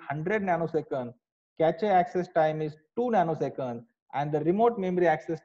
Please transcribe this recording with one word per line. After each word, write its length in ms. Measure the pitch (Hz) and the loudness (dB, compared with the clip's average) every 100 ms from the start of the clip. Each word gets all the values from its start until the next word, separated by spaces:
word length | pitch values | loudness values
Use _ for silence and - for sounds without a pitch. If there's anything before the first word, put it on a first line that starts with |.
| - | -8
hundred 340 | 147 170 214 | -6 -2 -2
nanosecond, 680 | 196 170 160 156 143 139 120 - _ _ _ - | 0 -2 0 -4 -4 -6 -6 -12 _ _ _ 0
cache 240 | 160 165 | 0 2
access 460 | 214 185 175 180 175 | 2 4 2 -2 -2
time 280 | 165 156 156 | 2 2 0
is 140 | 156 - _ - | -6 -8 _ -4
two 140 | 247 | 0
nanosecond, 720 | 208 165 156 143 139 127 120 - _ _ | 2 2 0 -4 -4 -6 -8 -12 _ _
and 160 | 131 147 | -6 -2
the 100 | 151 | -2
remote 380 | 156 196 240 226 | 0 2 2 2
memory 300 | 185 180 170 | -2 2 2
access 320 | 156 - 160 | 2 -2 -8